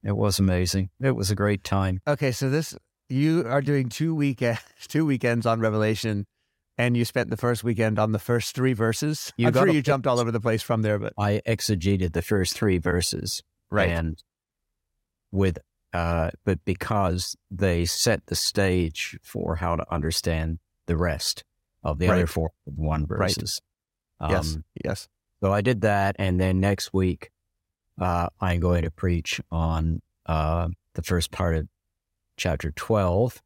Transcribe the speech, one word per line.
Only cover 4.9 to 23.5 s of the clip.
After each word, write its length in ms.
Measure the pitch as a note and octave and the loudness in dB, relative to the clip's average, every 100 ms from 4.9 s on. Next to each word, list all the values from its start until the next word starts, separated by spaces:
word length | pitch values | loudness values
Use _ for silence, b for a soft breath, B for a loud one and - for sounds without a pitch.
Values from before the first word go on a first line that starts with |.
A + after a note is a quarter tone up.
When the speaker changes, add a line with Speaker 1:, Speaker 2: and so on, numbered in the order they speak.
| C#3+ D#3+ | 0 2
Speaker 2:
weekends 400 | C3 B2 A#2 A#2 | 2 2 2 2
on 140 | A2+ | 2
Revelation, 640 | A2 G#2+ G#2+ A2 A2+ G2+ G#2 _ _ _ _ - | 2 2 0 0 -2 -4 -6 _ _ _ _ -2
and 200 | B2 A#2+ | 2 2
you 80 | |
spent 260 | A#2 - - | 0 -2 -2
the 60 | A2 | -2
first 260 | B2 A#2+ | -2 0
weekend 340 | A#2 A#2 A2 G#2+ | -2 0 2 2
on 140 | A2 | 2
the 60 | A2 | 0
first 360 | - A#2+ - | 0 -2 -2
three 180 | - B2+ | -2 0
verses. 600 | A2+ A2+ A2 D3 D3+ - - | 2 0 0 -2 -4 -8 0
Speaker 1:
You 100 | A#2 | 2
Speaker 2:
I'm 80 | |
sure 120 | A#2 C#3 | 4 4
Speaker 1:
gotta 80 | |
Speaker 2:
you 80 | D#3 | 4
jumped 240 | C#3 C#3 C3+ | 2 0 2
all 120 | B2 | 2
over 140 | A#2 | 2
the 80 | A2+ | 0
place 220 | A#2 A2+ | 0 0
from 200 | - A#2 | 0 0
there, 160 | G#2+ G#2 | 2 0
but 140 | G#2+ - | -2 -2
Speaker 1:
I 240 | G2+ G#2+ - | 0 0 0
exegeted 680 | G#2+ - G2+ F2 G2+ F2+ | -2 0 0 2 2 2
the 100 | E2+ | -2
first 320 | - G#2 F2+ | 0 0 0
three 240 | - G#2+ F2+ | 0 2 2
verses. 640 | E2+ F2 F2 - - - _ _ _ | 2 0 0 -4 -6 -10 _ _ _
Speaker 2:
Right. 180 | G#2 F#2 | 0 2
Speaker 1:
And 320 | E2+ E2 D#2+ _ _ _ _ _ _ _ _ _ _ _ | 0 -4 -6 _ _ _ _ _ _ _ _ _ _ _
with, 280 | G2 F#2+ E2+ _ _ _ | 0 0 0 _ _ _
uh, 380 | F2 E2+ E2+ E2 - | -2 0 0 0 -2
but 200 | - F2 | -2 -2
because 720 | - F2+ - G#2+ F#2+ F2+ - - _ | -2 -4 -2 0 2 0 -4 -10 _
they 340 | F2 G2 E2+ | -2 0 2
set 420 | F2 - A#2+ G2 - | 0 0 0 0 -2
the 80 | |
stage 840 | F2 - - G2 F#2 E2 - - - | -4 -2 0 2 2 0 -2 -10 -10
for 340 | - - E2 E2+ | -12 -6 -4 -2
how 200 | E2+ E2 | -2 -2
to 80 | - | -2
understand 680 | E2 D#2 E2 - D#2+ D#2+ E2 _ _ - | -2 -2 -2 -2 -2 -2 -6 _ _ -2
the 100 | E2 | 0
rest 480 | F2 C#2 - - - _ _ _ | 0 0 -4 -6 -12 _ _ _
of 140 | - D2 | -6 0
the 100 | F2+ | 2
Speaker 2:
Right. 60 | |
Speaker 1:
other 120 | F2+ E2+ | 2 2
four 260 | - D#2+ _ | 0 -4 _
one 400 | - D2 D2+ D#2 D2 | -14 -4 -2 -2 -2
Speaker 2:
Right. 220 | - F#2 | 0 0
Speaker 1:
verses. 320 | - - | 0 -4